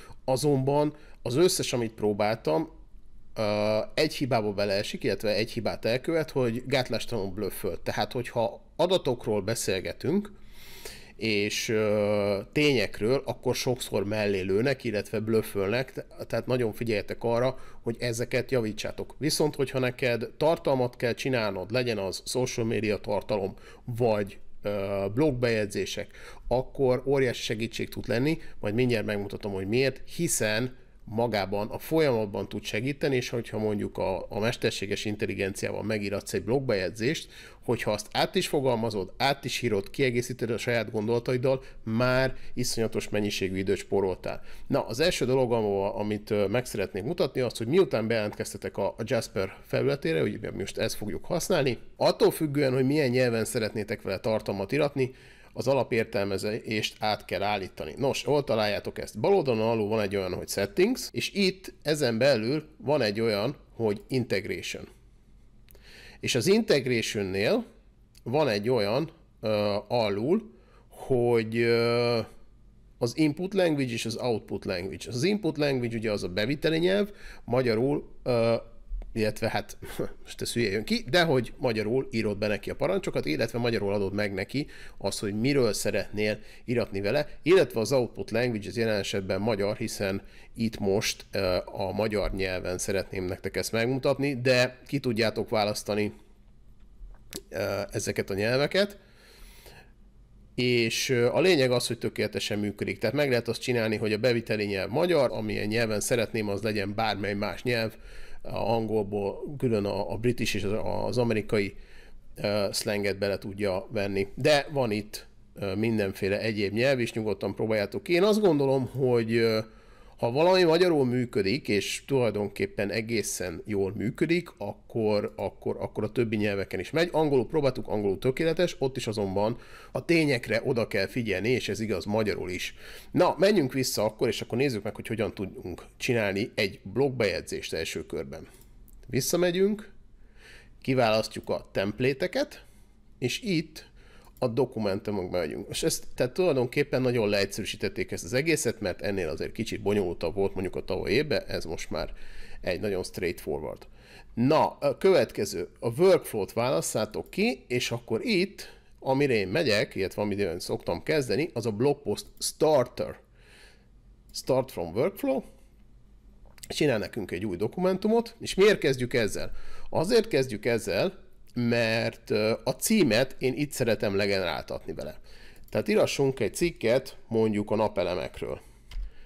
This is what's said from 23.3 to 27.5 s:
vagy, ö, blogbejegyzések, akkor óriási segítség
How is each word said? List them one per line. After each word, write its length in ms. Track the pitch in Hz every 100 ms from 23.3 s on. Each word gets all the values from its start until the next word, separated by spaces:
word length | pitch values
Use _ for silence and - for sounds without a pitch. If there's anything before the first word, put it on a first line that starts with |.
| 107 95 - - -
vagy, 540 | - 117 120 104 98 - - -
ö, 420 | 104 101 98 98 101
blogbejegyzések, 960 | 110 156 123 120 110 104 104 92 - - - - - -
akkor 540 | 120 - - 131 123 135
óriási 360 | 139 127 110
segítség 460 | -